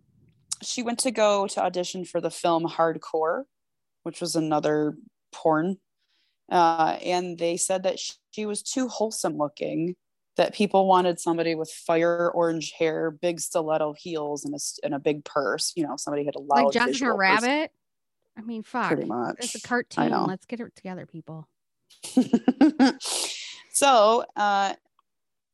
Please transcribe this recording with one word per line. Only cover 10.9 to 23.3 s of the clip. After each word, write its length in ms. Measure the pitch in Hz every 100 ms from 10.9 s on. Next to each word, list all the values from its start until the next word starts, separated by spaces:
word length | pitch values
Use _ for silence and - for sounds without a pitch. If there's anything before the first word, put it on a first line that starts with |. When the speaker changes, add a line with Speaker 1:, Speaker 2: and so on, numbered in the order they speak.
| 180 180 175
Speaker 1:
somebody 360 | 170 165 165
with 160 | 160 160
fire 600 | - - 165 170 170 170
orange 420 | - 170 165 151 -
hair, 320 | 160 160 160
big 300 | 151 175 170
stiletto 540 | - 180 156 156 151 147
heels, 480 | 180 160 147 147
and 100 | 143
a 20 | 147
s-, 220 | - -
and 100 | 156
a 40 | 147
big 260 | 156 151
purse. 480 | - 151 135 147 - 175
You 100 | 143
know, 100 | 147
somebody 280 | - 147
had 100 | 147
a 60 | 143
Speaker 2:
Like 240 | 143 143
Speaker 1:
loud 80 | 139
Speaker 2:
Jessica 200 | 226 240
Speaker 1:
visual 200 | 269 254
pers- 60 | 202 190 208
Speaker 2:
Rabbit? 300 | 240 294 320 _ _ _ _ _ _ -
I 40 |
mean, 240 | 220 226
fuck. 240 | 214 247 190
Speaker 1:
Pretty 160 | 156
much. 320 | - - 120 -
Speaker 2:
It's 160 | 233
a 40 | 220
Speaker 1:
I 40 | -
Speaker 2:
cartoon. 420 | 190 - - -
Speaker 1:
know. 140 | -
Speaker 2:
Let's 200 | - 185
get 140 | - 233
it 160 | 226
together, 320 | - 185 180 151
people. 420 | 165 156 160 - _ _ _ _ _ - -
Speaker 1:
<laughs> 840 | - - - - 294 - 262 - - - -